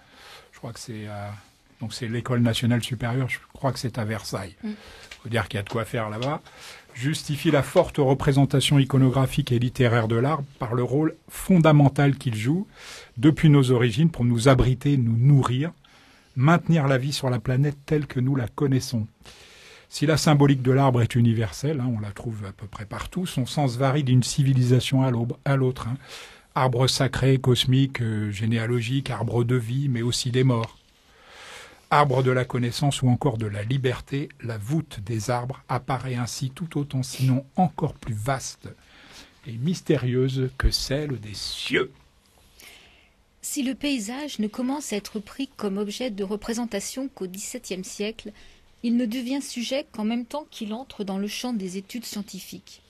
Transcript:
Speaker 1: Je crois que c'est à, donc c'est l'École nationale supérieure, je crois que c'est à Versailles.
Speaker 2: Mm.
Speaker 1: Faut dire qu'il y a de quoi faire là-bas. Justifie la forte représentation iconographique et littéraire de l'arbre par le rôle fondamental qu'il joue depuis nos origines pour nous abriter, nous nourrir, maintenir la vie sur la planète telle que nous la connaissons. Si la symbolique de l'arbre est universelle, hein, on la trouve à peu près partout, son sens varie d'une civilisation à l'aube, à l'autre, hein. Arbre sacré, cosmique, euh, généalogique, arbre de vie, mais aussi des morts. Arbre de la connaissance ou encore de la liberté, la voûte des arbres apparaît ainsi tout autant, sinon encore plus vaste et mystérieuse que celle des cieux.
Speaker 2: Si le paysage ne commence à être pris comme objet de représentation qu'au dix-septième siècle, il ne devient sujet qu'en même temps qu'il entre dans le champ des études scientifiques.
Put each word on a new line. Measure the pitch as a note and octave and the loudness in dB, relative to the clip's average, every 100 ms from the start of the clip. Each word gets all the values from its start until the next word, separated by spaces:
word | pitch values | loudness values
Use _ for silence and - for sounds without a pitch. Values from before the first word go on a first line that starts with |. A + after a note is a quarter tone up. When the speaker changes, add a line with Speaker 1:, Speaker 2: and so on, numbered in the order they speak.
| _ - - - - | _ -20 -20 -20 -20
Speaker 1:
Je | - | -18
crois | B2 | -16
que | G#2+ | -14
c'est | - G#2+ G#2 | -12 -12 -12
à, | G#2 G#2 G2+ - _ _ - | -10 -12 -14 -18 _ _ -14
donc | A2+ | -12
c'est | - A#2 | -8 -6
l'École | A#2+ A#2 A#2+ | -4 0 2
nationale | A#2+ A2 A#2 A#2+ | 2 2 2 2
supérieure, | - A2 A#2+ B2+ B2+ | 0 -4 -4 -2 -2
je | - - | -4 -12
crois | - C3+ | -6 -4
que | A#2+ | -2
c'est | B2 A#2 | -6 -4
à | G#2+ | -4
Versailles. | G#2+ - A#2 F#2+ - | -6 -6 -8 -10 -10
Speaker 2:
Mm. | G#3+ G#3 - - - - | -10 -10 -14 -20 -20 -16
Speaker 1:
Faut | A2+ | -4
dire | A2+ G#2 | -2 -2
qu'il | G#2 | -4
y | |
a | |
de | G2 | -4
quoi | A#2 G#2+ | -4 -4
faire | B2 A2 | -4 -4
là-bas. | G#2+ C3 D#3+ - - - - - | -4 -4 -4 -8 -20 -20 -20 -20
Justifie | B2+ C3 D#3 - C#3 E3 | -6 -4 -2 -4 -2 2
la | C#3+ | 2
forte | C3 F#3 E3 - | 4 4 2 4
représentation | C3 C3+ - C3+ C3+ C#3 - C#3+ | 2 4 4 4 6 4 4 4
iconographique | C3+ C3+ C3 B2+ C3 - A#2+ | 4 4 4 4 0 0 0
et | A#2 | 2
littéraire | B2 - B2 A#2 A2 | 0 2 2 4 2
de | A#2 | 2
l'arbre | C3 D#3 C#3+ - | 2 0 -6 -10
par | A#2+ | -4
le | B2 | -2
rôle | B2 C3+ D#3+ - - | 0 0 0 -2 -14
fondamental | - - F#3 D#3+ D3 C#3 C#3+ C#3+ B2+ | -6 2 6 8 8 6 6 2 2
qu'il | C3 A2 | -2 -4
joue | A2 E3+ G#3 - - - - - | -2 -2 -4 -14 -20 -18 -16 2
depuis | D3 C#3+ D#3+ | 2 6 8
nos | C#3+ B2+ | 8 6
origines | B2+ B2 G#2+ E3 | 4 2 2 2
pour | - A#2+ | 2 0
nous | A#2 A#2+ | 4 6
abriter, | C3 A#2+ B2+ C#3+ C#3+ | 6 4 2 2 2
nous | A#2 A2+ | 2 4
nourrir, | C3 C#3+ B2 B2+ D#3 - _ - - _ _ - | 6 6 4 0 -4 -8 _ -20 -20 _ _ 0
maintenir | C#3 E3+ E3 E3 C#3 | 4 4 4 2 4
la | C3+ | 2
vie | C3+ | 0
sur | C#3 C3 | -4 -2
la | B2 | -2
planète | C3 B2+ D3 C#3+ - | 0 0 0 -2 -2
telle | D3+ C#3+ | -2 -2
que | C3 | -2
nous | B2+ C#3 | 0 0
la | A#2 | -4
connaissons. | - D3 C3 - A#2+ G#2+ _ - - - - - - - | -2 0 0 0 -4 -4 _ -20 -20 -20 -20 -20 -20 -14
Si | - D3 | -2 2
la | D3+ | 2
symbolique | - D3 C#3+ C#3+ | 4 6 6 4
de | B2 | 4
l'arbre | C3 C3+ A#2+ | 4 4 4
est | A2+ A#2+ | 4 4
universelle, | A#2 A2+ A2 - C#3+ D#3 | 4 2 -2 -4 -4 -2
hein, | B2+ A2+ | -2 -4
on | |
la | G#2 | -6
trouve | G2 A#2+ G#2+ G2+ | -10 -10 -8 -10
à | |
peu | - G2+ | -12 -16
près | - G#2 | -14 -12
partout, | - - - F3+ | -10 -8 -6 -6
son | - B2 | -4 -4
sens | - C#3 A#2 | 0 -2 0
varie | C3+ C#3 | 0 2
d'une | C3+ B2+ | 4 4
civilisation | A#2+ - C3+ C3 B2 B2 - C3 | 4 2 2 4 4 4 4 2
à | C3 | 2
l'aube, | A#2 A#2 - - | 0 -2 -4 -2
à | C#3 | 0
l'autre, | C3 B2+ A2+ | 0 -2 -6
hein. | C3 - - - - _ - | -8 -10 -18 -20 -20 _ 0
Arbre | C3 A#2+ C3 | 0 2 0
sacré, | - C3 - C3 C3+ | 2 0 2 2 4
cosmique, | B2+ A#2+ - B2+ C3+ C3+ | 4 2 4 2 2 0
euh, | A2+ G#2+ G#2+ | -4 -2 -4
généalogique, | G2 A2 A2+ A2+ B2 A2+ C3+ C3 | -2 -2 0 0 -2 -2 -4 -4
arbre | A2 A2 A#2+ A#2+ | -4 -2 0 2
de | B2+ | 0
vie, | A2 C3 C#3+ | 0 -2 0
mais | A#2+ | 0
aussi | A#2+ A#2 B2+ | -2 -2 -2
des | B2+ | 2
morts. | C3 A#2 A2+ - _ _ _ _ - - - - - - - | 2 2 -2 -10 _ _ _ _ -20 -20 -20 -20 -20 -18 0
Arbre | D3+ D3 B2+ | 4 4 2
de | C3 | 2
la | B2+ | 0
connaissance | B2 B2 A#2+ - C#3+ - | 0 -2 -2 0 -2 2
ou | B2+ | 2
encore | A#2+ C#3+ A2 | 2 2 -2
de | G#2+ | -4
la | G#2 | -4
liberté, | G#2+ C#3 B2+ A#2+ - C#3 D3+ - | -4 -2 -2 -4 -6 -8 -8 -10
la | A#2 A2+ | -10 -8
voûte | G#2 D#3+ - - G2 | -4 -4 -4 -8 -6
des | A2+ G#2+ | -4 -2
arbres | A#2+ B2 C3 - | -4 -4 -10 -6
apparaît | B2+ - C3 C3 B2 | -6 -4 -6 -4 -4
ainsi | A#2+ - C3 | -6 -6 -8
tout | C3 E3 D3 | -6 -8 -6
autant, | C#3+ C3 | -4 -4
sinon | B2+ - C3 B2+ - - | -6 -2 0 0 -2 0
encore | F3+ - D3+ | 0 0 -6
plus | - - | -6 -10
vaste | G#2 A2 C3+ - - G#2 G2+ _ - - - - _ - | -6 -4 -4 -6 -14 -18 -20 _ -20 -20 -20 -20 _ -14
et | |
mystérieuse | A2+ C#3+ F#3 - D3 B2 B2 C3 C3 B2+ - | -6 -4 -4 0 0 2 0 0 0 -4 0
que | - | 2
celle | - - C3+ D3 A#2+ | 2 -2 -4 -4 -8
des | G#2 | -10
cieux. | G2 - - - C#4 F#4+ - _ _ _ _ _ - - - - _ _ _ _ _ | -10 -10 -8 -2 -2 -2 -8 _ _ _ _ _ -20 -20 -20 -20 _ _ _ _ _
Speaker 2:
Si | - - | -10 -4
le | B3+ | -4
paysage | B3 D4 C4+ G3+ B3+ D4 - | -4 -2 -2 -4 -8 -8 -4
ne | G#3+ | -6
commence | - B3+ C#4+ - | -4 -4 -4 -4
à | G#3 | -6
être | G#3 A3 | -6 -10
pris | G3+ - C4+ - | -10 -10 -10 -6
comme | G#3 F#3+ | -6 -4
objet | G#3 G3+ B3+ | -6 -6 -6
de | G3 F#3+ | -6 -6
représentation | G#3 - A#3 A#3 G3 - - C4+ | -6 -6 -6 -6 -6 -8 -8 -10
qu'au | - F#3+ | -8 -12
dix-septième | F#3+ - B3 - F#3 F#3 | -10 -12 -12 -10 -10 -10
siècle, | - G#3 A3+ G#3 - - _ _ _ | -8 -8 -8 -16 -18 -20 _ _ _
il | A#3+ A#3+ | -2 0
ne | B3 | -2
devient | B3 A#3+ C#4 | -4 -4 -6
sujet | C4+ - A3+ C4+ D4+ | -6 -8 -6 -6 -6
qu'en | - | -6
même | G#3+ A#3 A#3+ | -4 -4 -6
temps | C#4+ D4+ | -10 -10
qu'il | - G#3+ | -12 -10
entre | A3 C4 - | -10 -10 -10
dans | G3 G3 | -6 -6
le | G3+ | -6
champ | - B3 | -6 -6
des | A#3 F#3 F#3 | -6 -6 -8
études | G3 A#3+ A#3 | -10 -12 -10
scientifiques. | G#3 G3 F#3 - F3+ - - _ | -10 -10 -14 -16 -18 -20 -20 _